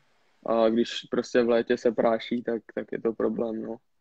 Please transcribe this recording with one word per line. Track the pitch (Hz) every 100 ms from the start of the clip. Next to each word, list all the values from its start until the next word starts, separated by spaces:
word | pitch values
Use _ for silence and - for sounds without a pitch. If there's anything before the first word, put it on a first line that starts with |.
| _ _ _ _ -
A | 113 113
když | 117 117 - -
prostě | 120 - 127
v | 117
létě | 117 117 120
se | 120
práší, | 113 117 110 - 120
tak, | 117 117 -
tak | 113 110
je | -
to | 117
problém, | 110 113 113 117 110
no. | 113 113 _ _